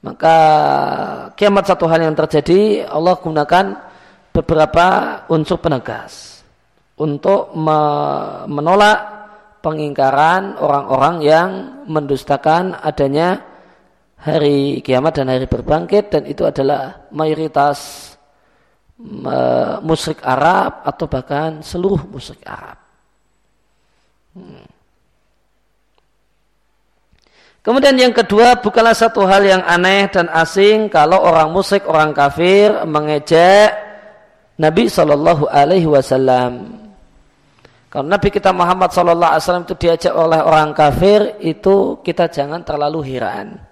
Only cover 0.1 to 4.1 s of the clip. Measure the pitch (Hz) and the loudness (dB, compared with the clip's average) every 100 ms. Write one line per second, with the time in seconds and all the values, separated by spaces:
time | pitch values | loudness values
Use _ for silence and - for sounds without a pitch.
0.1 | - 160 165 156 151 147 139 143 - - | -2 2 4 4 4 2 0 -2 -6 -8
1.1 | - - - 202 202 190 190 170 165 160 | -10 -16 -2 0 2 0 -2 2 0 0
2.1 | 156 151 151 139 185 214 208 - 151 170 | -2 0 0 2 2 2 0 -4 -2 0
3.1 | 180 165 156 147 175 196 202 - - _ | 0 -2 -4 0 0 0 -6 -18 -20 _